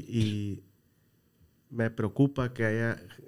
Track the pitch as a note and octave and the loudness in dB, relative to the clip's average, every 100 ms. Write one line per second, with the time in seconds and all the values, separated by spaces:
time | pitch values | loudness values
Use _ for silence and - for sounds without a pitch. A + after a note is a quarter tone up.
0 | - A2+ G#2+ G#2 G2+ F#2+ - _ _ _ | -2 2 2 0 -4 -6 -12 _ _ _
1 | _ _ _ _ _ _ - A#2 A2+ A2+ | _ _ _ _ _ _ -8 -2 -2 0
2 | G#2+ - C#3 C#3 B2 A#2+ A2 A2+ A#2 - | 0 4 4 4 -4 0 0 2 0 -4
3 | - - | -10 -20